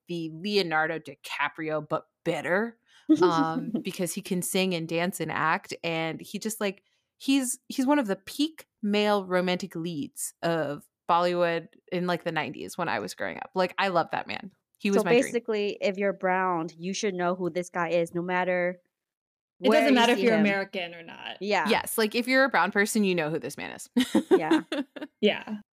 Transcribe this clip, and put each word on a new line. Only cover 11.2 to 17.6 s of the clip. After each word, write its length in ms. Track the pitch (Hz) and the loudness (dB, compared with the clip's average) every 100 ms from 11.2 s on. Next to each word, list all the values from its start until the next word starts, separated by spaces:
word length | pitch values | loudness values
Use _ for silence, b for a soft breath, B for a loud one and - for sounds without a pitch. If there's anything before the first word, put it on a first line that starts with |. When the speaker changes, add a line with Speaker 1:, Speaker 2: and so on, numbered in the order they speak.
| 180 175 170 165 160 _ - | 4 2 2 0 -6 _ -6
Speaker 1:
in, 160 | 180 180 | -4 -2
like, 160 | 170 | -2
the 80 | 175 | -2
nineties 460 | 160 127 - 90 - | -4 -4 -6 -12 -6
when 120 | 170 | -4
I 100 | 113 | -2
was 140 | 98 | -4
growing 240 | - 98 76 | -6 -8 -8
up. 140 | - 185 | -8 -2
Like, 180 | 185 - | -2 0
I 120 | 196 | 2
love 180 | 170 156 | 2 2
that 160 | - - | -2 -4
man. 240 | 202 196 _ _ _ | -8 -10 _ _ _
He 140 | 208 | 2
was 120 | 196 | 2
Speaker 2:
So 20 | 180 | 6
Speaker 1:
my 100 | 240 | 4
dream. 220 | - 240 | 4 -2
Speaker 2:
basically, 400 | 233 214 208 - | -2 -2 -2 -2
if 160 | 202 190 | -2 0
you're 160 | 202 | -2
brown, 540 | 190 185 185 185 175 165 160 | 0 0 0 0 0 -4 -6
you 160 | 175 | -8
should 200 | 190 214 180 | -4 -4 -2
know 200 | 175 180 | -2 0
who 140 | 175 | -2
this 200 | 165 | -4